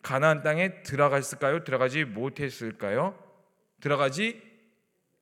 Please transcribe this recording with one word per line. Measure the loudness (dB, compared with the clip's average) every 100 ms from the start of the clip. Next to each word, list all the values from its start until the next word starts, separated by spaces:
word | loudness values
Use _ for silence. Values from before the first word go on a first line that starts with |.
가나안 | -2 2 4 4
땅에 | 0 0 -2 -4
들어갔을까요? | -8 2 4 4 -2 -2 0 0
들어가지 | -2 0 0 0
못했을까요? | -4 -4 -8 -6 -8 -6 -10 -6 -2 -2 -2 -6 -20 _ _ _ _ _
들어가지 | -2 2 2 0 -4 -4 -18 _ _ _ _ _ _ _